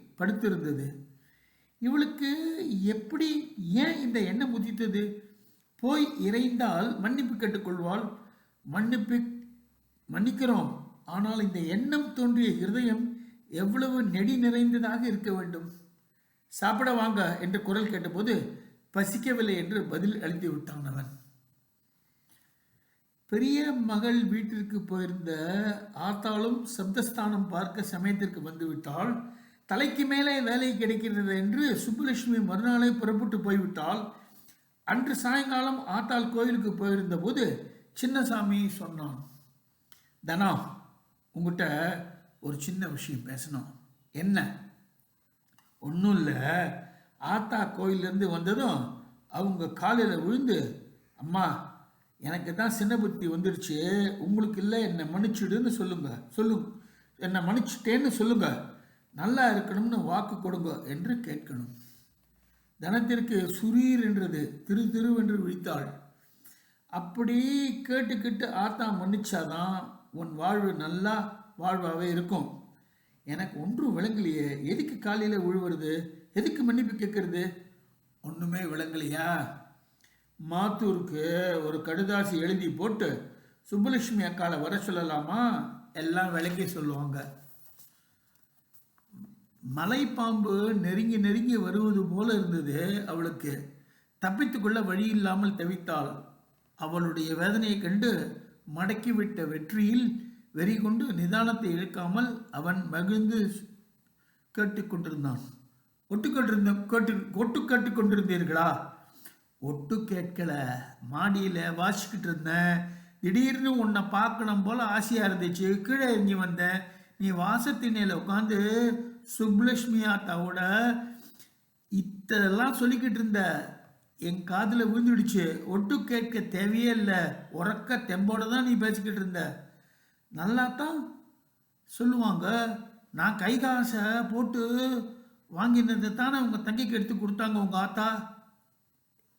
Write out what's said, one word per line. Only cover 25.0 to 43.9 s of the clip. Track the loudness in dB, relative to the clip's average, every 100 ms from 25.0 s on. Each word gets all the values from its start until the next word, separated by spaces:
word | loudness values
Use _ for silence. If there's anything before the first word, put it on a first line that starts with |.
| -4 -4 -6 -4 -2 -2 -2 -4 -8 -6
ஆத்தாளும் | -4 -4 -2 0 0 -2 -4 -6
சப்தஸ்தானம் | -4 -2 -2 -2 -2 0 -2
பார்க்க | -2 -4 -6
சமயத்திற்கு | -6 -2 0 0 -2 -4
வந்துவிட்டாள். | -10 -6 -6 -6 -6 -4 -2 -2 -6 -16 -20 _ -4
தலைக்கு | 0 0 0 0
மேலே | 2 2 2
வேலை | 0 0 0 0
கிடைக்கிறது | 0 0 0 0 0 2
என்று | 2 2 2 0
சுப்புலட்சுமி | -2 -2 0 0 2 2
மறுநாளே | 2 2 2 4 4
புறப்பட்டு | 4 2 0 0 0
போய்விட்டாள். | 2 2 2 -2 -2 -2 -4 -12 -20 -20 -20 -20 _ _
அன்று | -2 0 0 -2
சாயங்காலம் | 0 0 0 0 0 -2 -4
ஆத்தாள் | -4 0 0 0
கோயிலுக்கு | 0 2 2 0
போயிருந்த | 0 2 2 2 0
போது | 0 0 0 -2 -10 -20 _ -4
சின்னசாமி | -2 0 0 0 2 2 0
சொன்னான், | -2 -10 -8 -8 -8 -14 -20 _ _ _ _ _ _ _ _ -4
"தனா, | 2 2 2 -4 -12 -20 _ _ _ _
உங்ககிட்ட | -4 -2 0 0 0 -2 -4 -10 -18 _ _
ஒரு | -8 -6
சின்ன | -6 -6 -6
விஷயம் | -6 -8 -8 -8
பேசணும்." | -10 -8 -8 -10 -16 -20